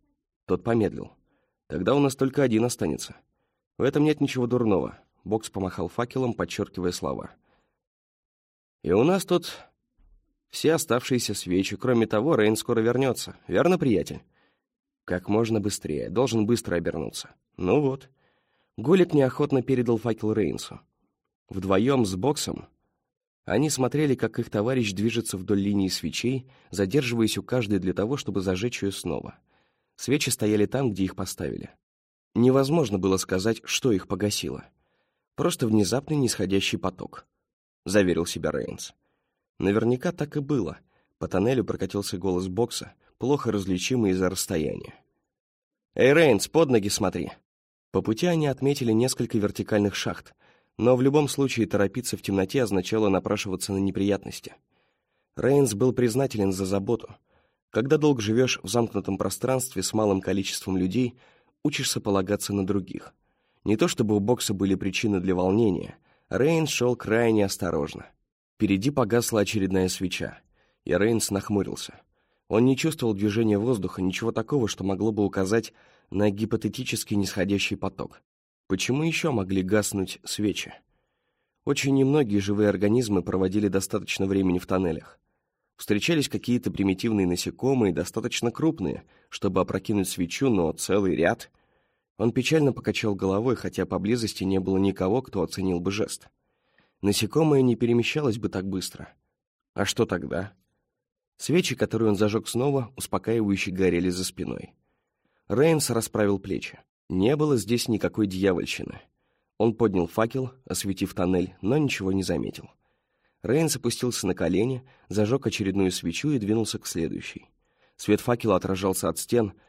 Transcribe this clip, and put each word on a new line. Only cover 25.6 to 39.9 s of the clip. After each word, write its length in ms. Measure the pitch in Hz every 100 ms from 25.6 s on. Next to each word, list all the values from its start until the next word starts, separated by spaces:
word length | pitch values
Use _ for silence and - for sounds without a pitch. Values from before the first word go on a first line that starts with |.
линии 280 | 98 101 95
свечей, 600 | - 82 - 117 131 - _ _
задерживаясь 680 | 87 95 143 123 117 110 -
у 60 |
каждой 340 | - 127 104 101
для 160 | 90
того, 220 | 87 104 139
чтобы 240 | - 98
зажечь 420 | 95 92 120 -
ее 80 | 98
снова. 480 | - 92 71 - - _ _ _ _ _
Свечи 360 | - - 143 143
стояли 360 | 113 107 107 101
там, 240 | 127 135
где 140 | 95
их 100 | 92
поставили. 560 | - 95 - 80 50 - _ _ _ _ _ _
Невозможно 640 | 110 123 135 135 165 120 98
было 180 | 95 95
сказать, 460 | - 92 104 113
что 280 | - - 131
их 160 | 98 -
погасило. 560 | 92 104 - 78 62 - _ _ _ _ _ _ -
Просто 320 | 151 170 117
внезапный 480 | 110 92 123 143 151
нисходящий 600 | 120 - 92 98 - 104
поток, 500 | 92 92 - - - _ _ _ _ _
заверил 420 | - 104 92 82 87
себя 240 | - 78
Рейнс. 440 | 71 - - - - _ _ _ _ _ -
Наверняка 520 | 95 104 113